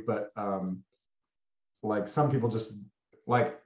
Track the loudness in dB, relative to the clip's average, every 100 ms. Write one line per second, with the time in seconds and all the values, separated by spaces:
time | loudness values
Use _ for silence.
0 | 0 -2 -4 -4 -2 -2 -2 -6 -10 _
1 | _ _ _ _ _ _ _ _ -2 -2
2 | 0 2 4 4 2 -2 -4 -12 -16 _
3 | _ _ 2 4 2 -2